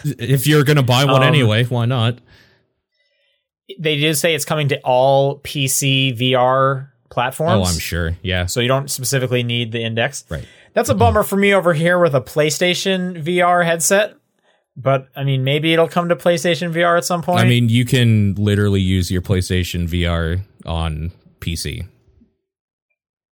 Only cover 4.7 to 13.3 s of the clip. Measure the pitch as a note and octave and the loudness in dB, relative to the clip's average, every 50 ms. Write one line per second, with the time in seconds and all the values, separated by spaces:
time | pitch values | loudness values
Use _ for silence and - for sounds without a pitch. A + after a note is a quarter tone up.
4.7 | C#3 - - C#3+ B2+ B2+ C3 C3+ C#3 C#3 C#3 C#3 C#3 - - - - D3+ C3+ C3 | -2 -2 0 0 2 4 4 4 4 4 2 2 -2 -4 -10 -10 -6 -4 -2 -2
5.7 | - - D3 C#3 C3+ C3+ C3+ C3+ B2+ A2 B2+ B2+ B2+ B2+ B2 B2+ C3 C3+ C3+ C3+ | -2 -2 0 2 2 2 2 0 0 0 0 2 2 4 4 4 4 2 2 0
6.7 | C3+ C3 C3+ - _ _ _ - - - A#2+ B2+ C3+ - D#3 D#3+ A2+ G#2 F#2 F2+ | 0 -2 -6 -12 _ _ _ -10 -4 -4 -2 -2 -2 -2 -2 0 2 2 2 0
7.7 | E2+ D#2+ - - - E2+ E2+ D#2+ E2 - - F#2 F2+ F2+ F2 F2 - B2+ A#2+ A#2+ | 0 -2 -4 -4 -4 -4 -2 -4 -4 -6 -4 -4 -2 -2 -2 -2 -2 -2 0 0
8.7 | C3 C3+ C#3 C#3+ - - B2+ - - C3+ B2+ A#2+ B2 B2 A#2+ A#2+ A#2+ A#2+ A#2+ A2+ | 0 -2 -2 -4 -8 -8 -4 -4 -2 -2 -2 -2 -2 -2 -2 -2 -2 -4 -4 -4
9.7 | A2 A#2+ A2+ A2+ A2+ A2+ A#2 C#3 C#3 - - - E2 D2 A#2 - - - - _ | -6 -6 -6 -4 -2 -2 -2 -2 -4 -8 -12 -10 -10 -10 -10 -12 -20 -20 -20 _
10.7 | - - - - C4 G3 A#3 A#3 A3 G#3+ F3+ - G3+ G3 G3+ G3+ G3+ F#3+ E3+ F3 | -4 -2 0 0 2 2 2 2 2 2 0 0 0 0 2 2 2 2 2 2
11.7 | E3+ D3 E3 E3+ F3+ F3+ F3 E3 C#3 C3+ A#2 - - D3+ D3+ D#3 D3 - F#3 F3+ | 0 2 2 0 2 2 2 2 2 0 -4 -4 -2 -2 0 0 0 0 0 0
12.7 | F3 E3+ - G3 F#3+ F#3 F#3 F3+ F#3 E3+ D3 D#3+ | 0 0 -2 -2 -2 -2 -4 -6 -8 -8 -6 -2